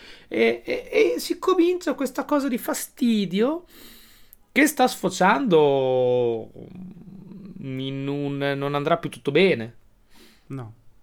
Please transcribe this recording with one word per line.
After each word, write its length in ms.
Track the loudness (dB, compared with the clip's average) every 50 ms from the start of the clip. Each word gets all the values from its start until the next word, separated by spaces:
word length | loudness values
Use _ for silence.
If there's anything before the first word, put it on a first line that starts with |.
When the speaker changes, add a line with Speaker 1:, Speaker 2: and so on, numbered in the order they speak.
| -20 -20 -20 -20 -16
Speaker 1:
e, 360 | -8 -2 0 2 2 2 -2 -4
e, 240 | -6 -6 -6 -6 -2 2 2 2 4 2
e 60 | -2
si 180 | -4 -6 -8 -4
comincia 560 | 0 0 2 4 4 2 2 0 -2 -4 -2
questa 300 | -2 -4 -4 -4 -6 -4
cosa 240 | 0 0 0 0 0
di 100 | -4 -4
fastidio 1040 | -4 -4 -6 -6 -8 -10 -6 -2 0 2 2 2 0 0 0 0 2 2 0 -2 -6 _ -20 -20 -20 -20 -20 -20 -20 -20 -20 _ -20 -20 -20 _ _ _
che 160 | _ 2 2
sta 220 | 2 4 2 0 0
sfociando 1600 | 0 -2 -4 -4 0 2 4 4 4 2 2 4 6 6 6 6 4 2 2 2 2 2 2 2 2 2 2 0 0 -2 -6 -10 -16 -20 -20 -18 -18 -18 -18 -18 -18 -20 -20 -20 -20 -20 -20 -20 -20 -18 -18 -18 -16 -14 -10
in 460 | -10 -8 -6 -6 -6 -6 -6 -6 -6
un 460 | -4 -4 -4 -4 -4 -4 -2 -2 -2
non 180 | -2 -4 -4 -4
andrà 220 | -4 -2 -2 -2 -2
più 100 | -4 -10
tutto 200 | -12 -6 -6 0
bene. 440 | 2 4 4 4 2 0 -4 -10 -14 -20 _ _ _ _ _ _ -20 -20 -20 -20 _ _ _ _
Speaker 2:
No. 240 | -14 -14 -14 -14 -18 -20 _ -20 -20 _